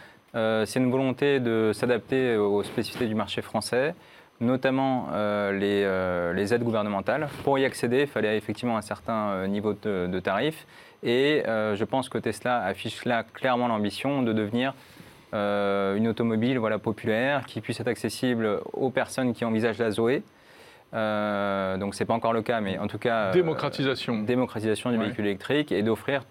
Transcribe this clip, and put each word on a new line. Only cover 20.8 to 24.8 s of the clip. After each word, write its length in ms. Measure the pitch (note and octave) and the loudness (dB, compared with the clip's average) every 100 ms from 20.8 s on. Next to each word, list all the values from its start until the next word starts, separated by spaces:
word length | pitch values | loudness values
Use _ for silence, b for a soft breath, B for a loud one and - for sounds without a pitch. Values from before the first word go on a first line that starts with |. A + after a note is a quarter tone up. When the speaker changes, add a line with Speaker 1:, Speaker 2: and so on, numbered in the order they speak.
| B | B
Speaker 1:
Euh, 840 | A2+ G#2+ G#2+ G#2 G2+ G2+ G2 F#2+ F#2+ | -4 -2 0 0 0 0 0 0 -2
donc 160 | G2+ | -4
c'est 120 | - G#2+ | -2 0
pas 80 | |
encore 180 | A2+ A2+ | 0 2
le 100 | A2+ | 0
cas, 200 | G#2+ A#2 | 0 0
mais 160 | G2+ F2+ | 0 -2
en 100 | G2+ | -4
tout 120 | G#2+ | -2
cas, 260 | B2 A2+ G#2 | 0 2 2
euh, 80 | |
Speaker 2:
Démocratisation. 880 | B2 E3+ D#3 C#3+ - C#3 B2+ - A#2 | 2 2 0 -2 0 0 0 -2 -2
Speaker 1:
démocratisation 680 | G#2+ B2 B2+ A2+ A2 G#2 | 0 0 0 -2 0 0